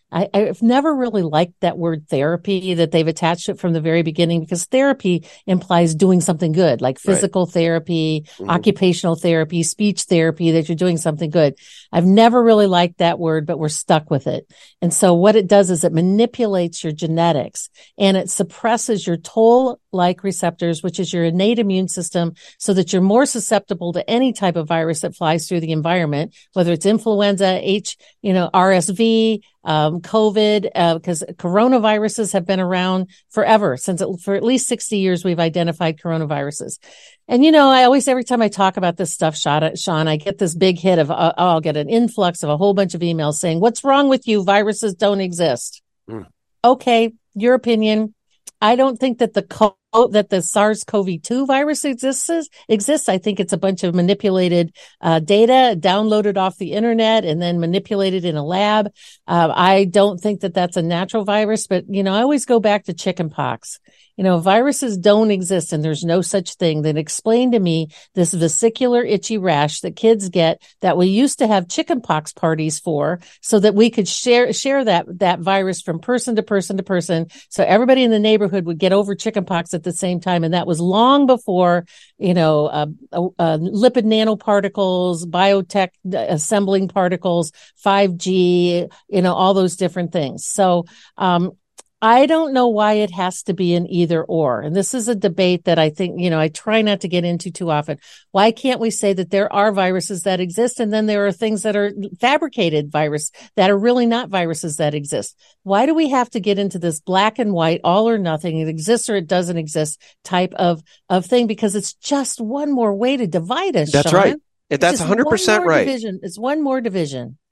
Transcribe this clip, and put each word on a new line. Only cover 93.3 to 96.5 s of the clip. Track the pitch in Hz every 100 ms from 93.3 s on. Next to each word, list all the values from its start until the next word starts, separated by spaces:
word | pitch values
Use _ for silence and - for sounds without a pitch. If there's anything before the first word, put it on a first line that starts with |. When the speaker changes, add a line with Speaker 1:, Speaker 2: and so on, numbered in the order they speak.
| -
Speaker 1:
to | -
be | 180 175
an | 175 180
either | 175 165 165
or. | - 165 143 113
And | 151 185
this | 185
is | 254 226
a | 214
debate | 196 165 185 175
that | - 165
I | 156
think, | 156 180 180
you | 180
know, | 160
I |
try | 156